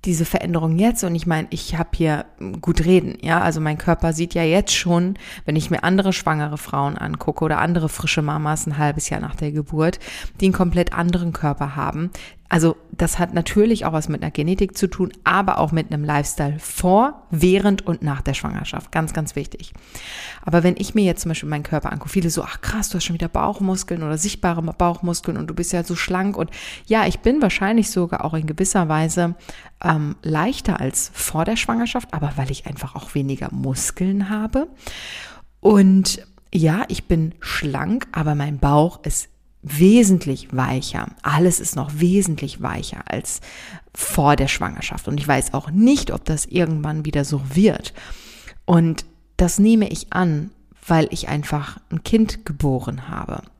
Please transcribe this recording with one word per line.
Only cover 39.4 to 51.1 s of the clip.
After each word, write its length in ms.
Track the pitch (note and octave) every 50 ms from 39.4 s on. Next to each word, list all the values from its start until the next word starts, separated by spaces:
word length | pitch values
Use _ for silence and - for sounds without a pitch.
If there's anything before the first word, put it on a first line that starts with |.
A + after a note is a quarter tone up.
| _ _ _ _
wesentlich 880 | - D3 C#3 D3 F3 F#3+ G#3+ A#3+ A#3 G3 F#3+ E3+ - D3+ C3+ - - -
weicher. 560 | - C3 C3 C3+ B2+ C3 - - - - A1 - - -
Alles 360 | - - C#3 D3+ F3 F3+ E3 -
ist 160 | - - -
noch 160 | E3 - C#3+ D3
wesentlich 640 | D3+ E3 F3 F#3 G3+ F#3+ F3 D#3+ - C#3+ C#3 - -
weicher 380 | - - - - - - - - -
als 340 | - - A2+ - - - - - - - - - - - - - _
vor 440 | _ - - - - - D3 C#3+ D3
der 100 | - C3+
Schwangerschaft. 600 | C3+ - - - F2+ - - - - - - - -
Und 100 | - D3
ich 80 | C#3+
weiß 260 | D3 C#3 B2+ C3+ -
auch 180 | - C#3 - D3
nicht, 420 | D3+ F#3+ A3 B3 D4 C#4 - -
ob 120 | - - -
das 220 | - D#3+ D3 -
irgendwann 580 | - - F3 F3 D#3+ D#3+ D3+ D3 D3+ D#3 D#3 D3
wieder 200 | D3+ - D3 C#3
so 180 | - D3+ C#3 C3+ C3+
wird. 400 | C3+ E3 G3+ G#3+ D#3 - - - - - - - - - - - - - - - - - -
Und 400 | - F3 E3+ E3 E3 D#3+ - - - _ _ _ _ _
das 220 | - F3+ E3+ - -
nehme 300 | G3+ G#3+ A3+ A3 G#3 -
ich 240 | - - - -
an, 400 | - F#3 F#3 F3 D#3 D3 D#3 G3+ - _ _ _ - _ -
weil 220 | - E3+ D#3+ D#3 -